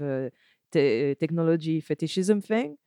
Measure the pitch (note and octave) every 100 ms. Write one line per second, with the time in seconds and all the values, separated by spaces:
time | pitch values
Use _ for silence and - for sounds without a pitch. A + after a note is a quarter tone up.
0 | C#3+ C3+ C3 _ _ _ _ D#3+ C#3 A2+
1 | C#3+ C#3 D#3 E3 E3 E3+ D#3+ D#3+ - D3+
2 | D#3+ F#3+ F#3 G#3 - A3 C#4 D3